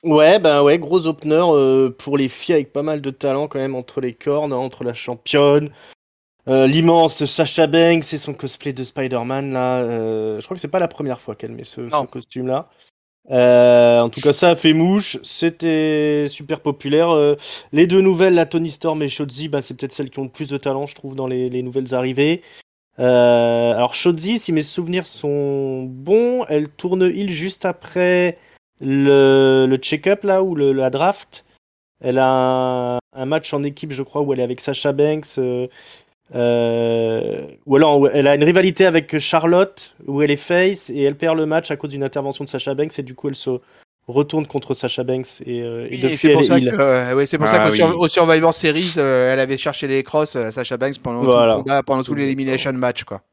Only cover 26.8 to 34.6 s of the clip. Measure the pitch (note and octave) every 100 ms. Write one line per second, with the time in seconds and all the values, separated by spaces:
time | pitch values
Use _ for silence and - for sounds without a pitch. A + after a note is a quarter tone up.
26.8 | F3+ F#3 F3+ F3+ G3+ E3 F3+ - F#3 F3
27.8 | - F3+ F3+ F3+ F3+ E3+ _ _ _ _
28.8 | C3+ C#3 C#3 C#3 C3+ C3+ C3+ C3+ C3 C3
29.8 | - D3+ F#3 G3+ G3+ F#3+ F#3+ E3 C#3 C3+
30.8 | C3 C3+ E3+ G3+ - - _ _ _ _
31.8 | _ _ B2+ B2+ C3 C3 B2+ B2+ B2+ B2+
32.8 | B2 B2 _ C3+ C3 D#3 - D3 C#3+ C#3+
33.8 | D#3 C3+ C3+ D3 C#3+ B2+ B2 B2